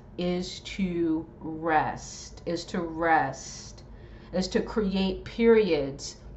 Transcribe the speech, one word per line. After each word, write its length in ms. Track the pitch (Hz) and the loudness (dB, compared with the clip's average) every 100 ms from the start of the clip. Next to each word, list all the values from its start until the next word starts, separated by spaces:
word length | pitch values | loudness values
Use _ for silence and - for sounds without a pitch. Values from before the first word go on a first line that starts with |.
| - - | -12 -4
is 420 | 180 180 180 - | -2 0 -4 -10
to 680 | - - 185 170 165 160 175 - | -8 -2 0 2 2 0 -4 -10
rest, 1040 | 151 156 165 156 120 - - - - - | -10 -4 2 2 2 -4 -10 -14 -16 -10
is 200 | - 170 - | -6 -4 -4
to 140 | 190 | -4
rest, 1040 | 165 160 165 156 135 135 - - - - - - - - - | -4 0 4 4 2 -4 -12 -14 -16 -18 -18 -18 -18 -18 -6
is 120 | 180 185 | -2 0
to 120 | 208 | -2
create 640 | - 233 196 190 190 185 | -2 -2 0 2 0 -2
periods 920 | - - 233 220 190 151 135 143 - - - | -6 4 8 8 6 2 0 -6 -12 -14 -16